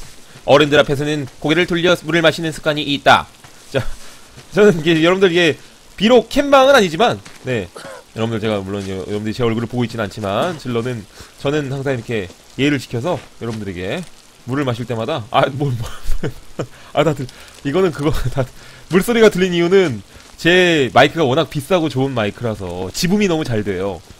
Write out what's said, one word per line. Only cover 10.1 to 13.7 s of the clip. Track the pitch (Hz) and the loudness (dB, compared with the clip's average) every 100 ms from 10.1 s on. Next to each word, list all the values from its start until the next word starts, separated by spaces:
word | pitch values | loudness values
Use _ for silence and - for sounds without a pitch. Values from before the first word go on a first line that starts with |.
| - 104 104 160 165 | -6 -4 -2 -4 -6
질러는, | 127 117 117 120 95 - - - | -6 -4 -4 -6 -12 -20 -20 -10
저는 | 139 151 139 | -4 -4 -4
항상 | 139 135 | -6 -4
이렇게 | 131 110 113 90 - - - | -6 -4 -6 -8 -12 -16 -2
예의를 | 139 143 | 0 0
지켜서 | - 120 143 156 - - | -4 -6 -4 -6 -8 -12
여러분들에게 | 117 110 98 | -10 -8 -8